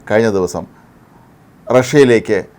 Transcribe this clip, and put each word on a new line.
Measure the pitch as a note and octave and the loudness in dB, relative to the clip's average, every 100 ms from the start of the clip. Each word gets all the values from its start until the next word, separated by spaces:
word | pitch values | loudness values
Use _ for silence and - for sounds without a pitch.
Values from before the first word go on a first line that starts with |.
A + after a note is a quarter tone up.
| - | -2
കഴിഞ്ഞ | G#2+ A2+ | 0 0
ദിവസം | G2 F2+ E2+ - _ _ _ _ _ _ _ _ _ - B2 | -2 -4 -8 -14 _ _ _ _ _ _ _ _ _ -2 0
റഷ്യയിലേക്ക് | B2 D3 C3 A2+ - G2 - | 2 2 4 2 0 -6 -6